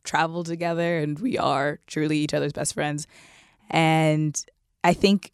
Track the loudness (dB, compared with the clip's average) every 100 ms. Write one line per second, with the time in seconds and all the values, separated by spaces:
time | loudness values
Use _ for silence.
0 | -4 -2 -2 -4 -6 -4 -2 -2 0 0
1 | -2 -2 -2 0 0 0 -2 -4 -6 -2
2 | 0 0 0 0 -2 -4 -4 -4 -4 -4
3 | -8 -18 -20 -20 _ _ -4 2 4 4
4 | 4 2 0 -4 -10 _ _ _ 0 4
5 | 4 2 0